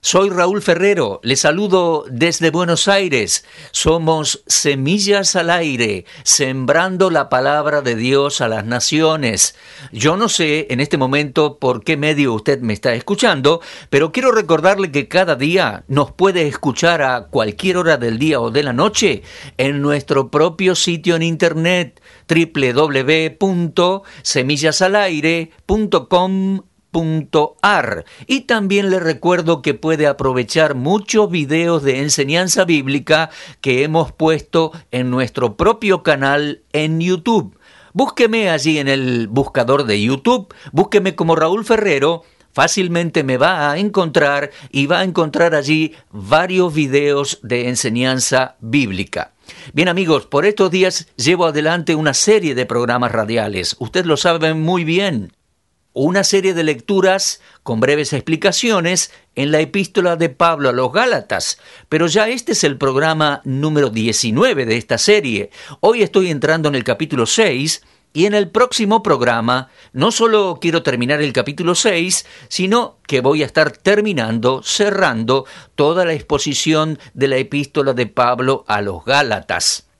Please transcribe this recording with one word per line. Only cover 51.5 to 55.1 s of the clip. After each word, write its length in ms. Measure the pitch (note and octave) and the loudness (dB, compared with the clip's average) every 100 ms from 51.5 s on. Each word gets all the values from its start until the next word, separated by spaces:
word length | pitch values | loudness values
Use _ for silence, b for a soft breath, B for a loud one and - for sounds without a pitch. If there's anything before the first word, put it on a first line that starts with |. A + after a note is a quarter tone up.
| D3 D3+ E3+ D#3+ | 0 0 -2 0
una 200 | D#3 D#3 | 0 0
serie 420 | C3 - G#3+ F3 B2 | 0 2 2 2 -2
de 100 | B2+ | -2
programas 460 | A#2+ A#2+ B2 A#2+ | -2 0 0 0
radiales. 640 | A2 G#2+ A2+ G#2 G2 F2 - | -2 -2 -2 -2 -4 -6 -8
Usted 260 | A#2 F3+ E3+ | -6 -4 0
lo 100 | D3 | 0
sabe 380 | F3+ E3 D#3 | 2 0 0
muy 320 | D#3+ D#3 F#3 D#3+ | 0 0 0 0
bien. 480 | E3+ G3+ | 0 0